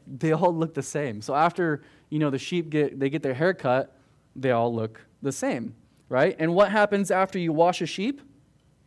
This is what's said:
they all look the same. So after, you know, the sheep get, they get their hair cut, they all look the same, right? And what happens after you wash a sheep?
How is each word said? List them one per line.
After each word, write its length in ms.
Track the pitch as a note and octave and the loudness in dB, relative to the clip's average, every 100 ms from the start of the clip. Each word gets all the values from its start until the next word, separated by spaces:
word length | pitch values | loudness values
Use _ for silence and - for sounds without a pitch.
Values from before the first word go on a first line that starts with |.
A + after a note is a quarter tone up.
| - | -18
they 260 | C3 D#3+ | -4 0
all 220 | D#3 F3+ | 2 2
look 200 | E3 D#3+ | 2 -2
the 80 | - | -4
same. 400 | - D3+ C#3+ G#2 | -6 -6 -6 -6
So 120 | G#2+ | -2
after, 480 | C#3 E3+ E3+ E3+ D3 - - _ | 2 2 2 -2 -2 -8 -20 _
you 80 | D3+ | -2
know, 120 | D3+ | 0
the 80 | C3 | -2
sheep 320 | - F3+ D#3+ | -4 -4 -2
get, 280 | D3+ C#3+ C#3 | 0 0 0
they 100 | C3+ | -4
get 140 | D#3 | -2
their 120 | D3+ | -4
hair 200 | B2+ E3+ | 0 0
cut, 420 | F3+ C#3 B2+ - _ _ _ _ | 0 0 0 0 _ _ _ _
they 160 | - C3 | -6 0
all 240 | A#2 A#2 | 2 2
look 260 | A#2 A2 A2+ - _ | -2 -6 -8 -20 _
the 100 | C3+ | -6
same, 420 | C3 C4+ D3+ A#2 - _ _ _ | -4 -4 -4 -6 -12 _ _ _
right? 280 | B2 D#3+ - | 2 2 2
And 160 | D#3+ | 0
what 160 | F3 G#3 | 4 4
happens 400 | G#3+ G#3 G3+ F#3+ | 4 2 0 0
after 280 | F#3 F#3+ F#3+ | 2 0 0
you 140 | E3+ | -2
wash 280 | D3+ E3+ F3 | 4 2 2
a 60 | E3 | -6
sheep? 340 | - G#3+ C#4 - _ _ _ _ _ | -4 -6 -6 -16 _ _ _ _ _